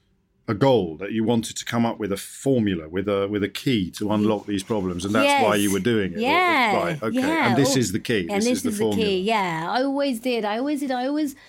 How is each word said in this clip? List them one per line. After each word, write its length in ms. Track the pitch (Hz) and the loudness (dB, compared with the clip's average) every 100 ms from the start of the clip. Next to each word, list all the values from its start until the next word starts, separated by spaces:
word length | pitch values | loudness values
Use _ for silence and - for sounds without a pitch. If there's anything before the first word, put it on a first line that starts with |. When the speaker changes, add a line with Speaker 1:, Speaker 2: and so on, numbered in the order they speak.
| _ _ _ _ - | _ _ _ _ -4
Speaker 1:
a 40 | |
goal 420 | 101 135 120 87 78 | 2 4 4 2 -4
that 160 | 101 | -4
you 140 | 113 113 | -2 2
wanted 320 | 117 110 - | 0 -2 -8
to 80 | - | -4
come 200 | 117 117 | 0 0
up 140 | - | 0
with 100 | 101 | -4
a 60 | 95 | -4
formula, 680 | - - 139 127 104 85 78 | -8 -4 0 2 2 0 -4
with 200 | 90 98 | -4 0
a, 180 | 98 98 | 0 0
with 160 | 104 | 0
a 60 | 104 | -2
key 420 | - 143 113 85 | -2 0 0 0
to 200 | - 104 | -4 -2
unlock 340 | 107 107 104 - | 2 2 0 -2
Speaker 2:
Ye-, 60 | |
Speaker 1:
these 100 | 101 | -4
problems, 400 | 95 110 92 87 | -2 -2 -2 -4
and 100 | 98 | 0
that's 300 | 107 - - | 2 4 4
why 120 | 107 104 | 4 4
Speaker 2:
yes. 80 | |
Speaker 1:
you 80 | 101 | 2
were 60 | 98 | 2
doing 320 | 120 - - | 2 2 0
it? 40 | - | -2
Or, 40 | |
Speaker 2:
Yeah, 560 | 247 339 359 302 233 196 | 0 2 2 2 2 0
Speaker 1:
right, 200 | 175 151 | -2 -2
okay. 140 | 220 240 | -2 -2
Speaker 2:
yeah. 280 | 277 320 247 | 0 0 2
Speaker 1:
And 80 | - | 2
this 180 | 190 262 | 2 2
Speaker 2:
Oh, 40 | |
Speaker 1:
is 120 | 104 | 0
the 80 | 101 | -2
key. 220 | - 110 87 | -2 -2 0
Speaker 2:
and 120 | 101 | 0
Speaker 1:
This 40 | 233 | 0
Speaker 2:
this 120 | - | 0
Speaker 1:
is 40 | |
the 60 | 247 | -2
Speaker 2:
is 80 | 208 | 0
Speaker 1:
formula. 260 | 220 208 208 | 0 2 0
Speaker 2:
the 40 | |
key, 100 | 185 | 0
yeah. 460 | 196 220 185 160 170 | 0 0 0 -2 -2
I 140 | 233 | 0
always 360 | 277 277 277 226 | 0 0 -2 -2
did. 240 | 254 233 208 | -2 -2 -2
I 120 | 220 | -2
always 220 | 277 302 | -2 -2
did. 100 | 285 | -2
I 140 | 254 254 | -4 -2
always, 280 | 294 294 - | -2 -4 -6